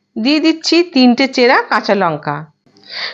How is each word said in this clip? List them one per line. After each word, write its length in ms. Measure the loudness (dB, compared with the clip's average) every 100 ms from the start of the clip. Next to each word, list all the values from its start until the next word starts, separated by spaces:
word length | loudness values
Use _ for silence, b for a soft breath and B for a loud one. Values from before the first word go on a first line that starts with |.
| _ -6
দিয়ে 160 | -2 2
দিচ্ছি 440 | 2 0 0 0
তিনটে 440 | 0 2 2 4 0
চেরা 300 | 2 2 2
কাঁচা 340 | 0 -2 0 0
লঙ্কা। 500 | 0 -2 -6 -10 -12 _ _ B B B B